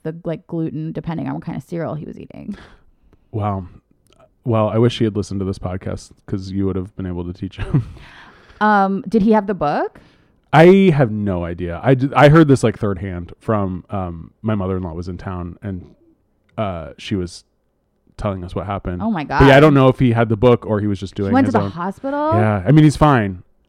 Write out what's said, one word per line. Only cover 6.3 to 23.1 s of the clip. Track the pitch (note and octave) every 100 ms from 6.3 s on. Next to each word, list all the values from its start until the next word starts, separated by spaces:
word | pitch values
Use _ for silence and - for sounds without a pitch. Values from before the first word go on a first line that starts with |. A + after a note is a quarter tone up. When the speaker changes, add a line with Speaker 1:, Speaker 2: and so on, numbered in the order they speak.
| G2+ F#2+
Speaker 2:
you | G2 F#2+
would |
have | F#2 F2+ -
been | F#2
able | F2
to | F2
teach | F2+ F#2+ -
him. | - D3 - - - -
<laughs> | - _ _ -
Speaker 1:
Um, | G#3+ G3+ G3 G3 -
did | A3+
he | G#3+
have | G#3+ G3+
the |
book? | F3+ D3 G3+ G#4 - _ _ _ _ _
Speaker 2:
I | C#3+ F3 G3 F#3+
have | D3 A#2+
no | G#2+ G2+ F2+
idea. | E2+ F2 F2 E2+
I | A#2
d-, | C3 C#3+
I | B2 C3+
heard | D#3+ D3
this, | C3
like, | A2+ -
third | G#2 F#2+
hand | F#2+ F2+ E2+ -
from, | - G#2+ F#2+ F2+ -
um, | G2+ F2+ E2 - _
my | A2
mother-in-law | G#2 F#2+ F#2 F2+
was | E2 F2+
in | F2
town | G2 F2+ F2 E2
and, | G#2 F#2 - _ _ _ _ _ _ -
uh, | G2+ E2+ D2 -
she | - G2
was | F2 - _ _ _ _ _ _ _ -
telling | G#2+ F#2+
us | F2
what | F#2 F#2+
happened. | G2 F2+ F2
Speaker 1:
Oh | A2
my | F#3
Speaker 2:
But | C#3 C3+
yeah, | C#3
I |
Speaker 1:
God. | C3+
Speaker 2:
don't | D3+
know | C#3 C3
if | -
he | B2+
had | A#2 A2+
the | G#2+
book | B2 A#2+ -
or | G#2
he | G#2
was | G2
just | F#2+ -
doing | G2
Speaker 1:
He |
went | B3+ C4
to |
Speaker 2:
his |
Speaker 1:
the | A3+
Speaker 2:
own. | G2
Speaker 1:
hospital? | E3+ F#3 - C4+ C#4+ D4+
Speaker 2:
Yeah. | G#2+ A2 G#2
I | F2+
mean, | D3+
he's | D3+ -
fine. | D3+